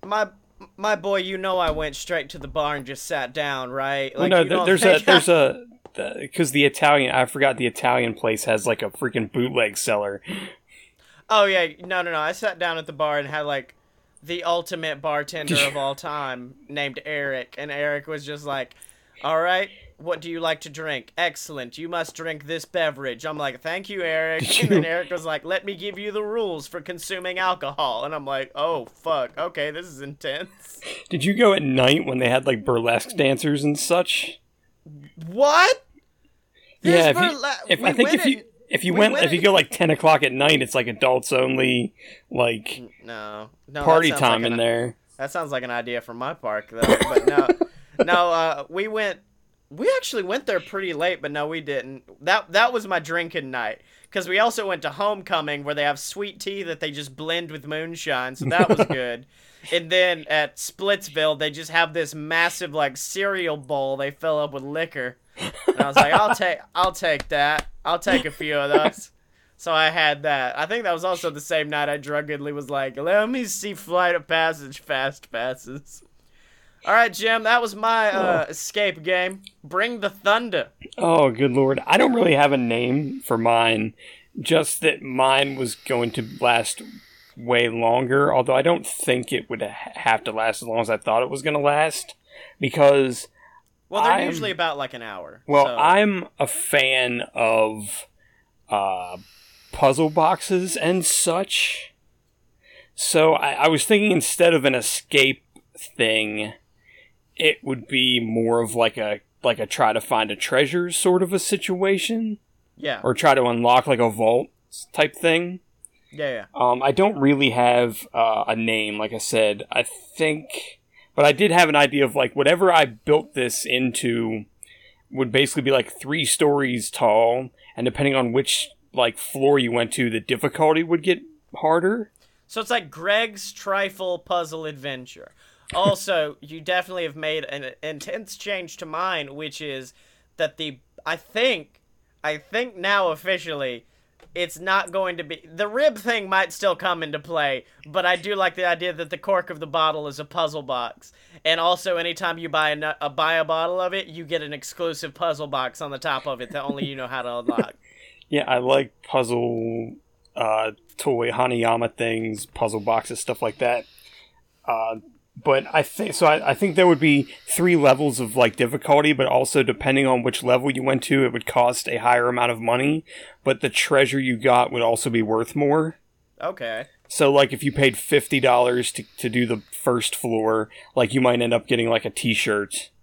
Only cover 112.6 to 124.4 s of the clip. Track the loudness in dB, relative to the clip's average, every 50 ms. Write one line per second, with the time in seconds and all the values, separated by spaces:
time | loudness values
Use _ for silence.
112.6 | _ _ _ _ -6 -6 -6 -2 0 -2 0 4 4 6 6 6 4 2 2 2
113.6 | 4 6 6 6 6 4 2 4 4 2 2 2 2 4 4 4 0 -2 _ _
114.6 | _ _ -20 -20 -18 _ 0 0 0 0 0 0 0 2 2 2 0 -4 -8 -12
115.6 | _ _ _ _ _ -20 _ _ _ _ -12 -8 -6 -6 -6 -8 -10 -12 _ 2
116.6 | 2 2 2 4 2 0 4 4 2 2 2 2 4 4 4 4 4 2 4 4
117.6 | 4 6 6 4 4 2 -2 -8 -14 -6 _ 2 2 2 2 0 0 -2 -2 -2
118.6 | 0 0 0 0 -2 -2 -4 -4 -6 -6 -6 -8 -6 -2 0 2 2 2 0 -2
119.6 | -6 -6 -4 -4 -4 -4 -8 -16 -20 -20 -6 -2 -2 -2 -2 -4 -8 -10 -12 -12
120.6 | -12 -12 -18 _ _ _ _ _ _ _ _ 4 4 4 6 4 4 4 6 6
121.6 | 6 6 6 4 4 4 4 2 2 2 2 0 0 0 0 2 4 4 4 6
122.6 | 4 6 6 6 4 4 0 -10 _ 2 2 2 2 0 _ -2 -2 -2 -2 -4
123.6 | -4 -2 0 0 0 0 -2 -2 -2 0 0 0 -2 -2 -4 -6